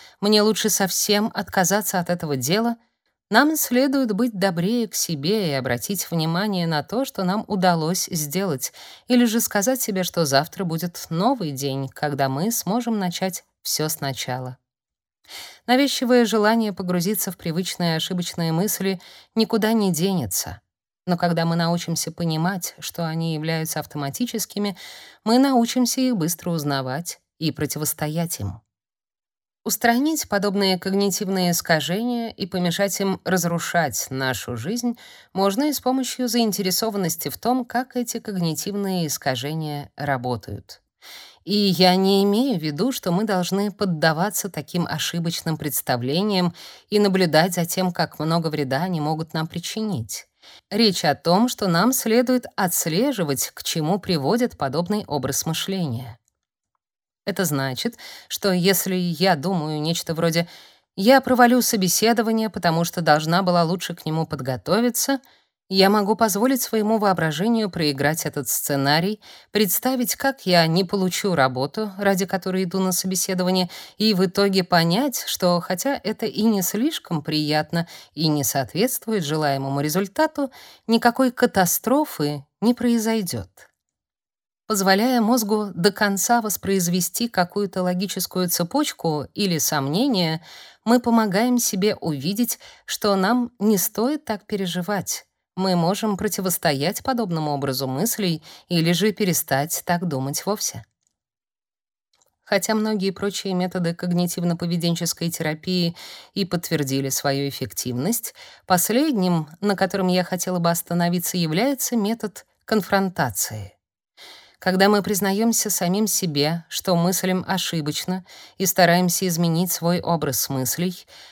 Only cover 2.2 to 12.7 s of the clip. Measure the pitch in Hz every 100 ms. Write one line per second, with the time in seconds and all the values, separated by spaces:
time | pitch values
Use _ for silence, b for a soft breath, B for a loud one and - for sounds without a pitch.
2.2 | 156 139 127 202 233 233 _ _ _ _
3.2 | _ 214 294 311 - 247 277 269 247 196
4.2 | 254 202 196 170 185 240 214 - - 151
5.2 | 151 220 175 135 127 120 - 190 - 165
6.2 | 160 170 214 185 165 151 - 226 269 -
7.2 | 180 208 - 208 185 170 156 180 - 170
8.2 | 151 170 196 131 - B B B - 247
9.2 | 240 226 - 208 208 262 - 190 175 -
10.2 | 147 135 156 - 180 165 175 - - 165
11.2 | 220 262 160 131 139 135 135 - 147 135
12.2 | 135 135 202 233 -